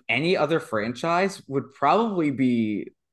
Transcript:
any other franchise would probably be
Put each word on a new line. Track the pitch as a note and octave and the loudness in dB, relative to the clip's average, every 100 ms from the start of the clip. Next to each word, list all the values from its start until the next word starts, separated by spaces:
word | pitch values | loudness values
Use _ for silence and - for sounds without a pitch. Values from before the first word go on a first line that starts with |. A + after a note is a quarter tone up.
| - | -4
any | A#2+ E3 F#3 | 0 2 2
other | D3 D#3+ | 2 0
franchise | - G#2+ A2 B2 E3 F3 G3 F#3+ - | -2 -4 -4 -4 -2 0 0 -4 -6
would | C3+ - | -6 -6
probably | - C#3+ F#3+ A#3 F#3 D3 | -2 2 2 2 0 -2
be | C3 B2+ A#2+ G#2+ G2+ - _ _ | 0 2 2 0 -2 -6 _ _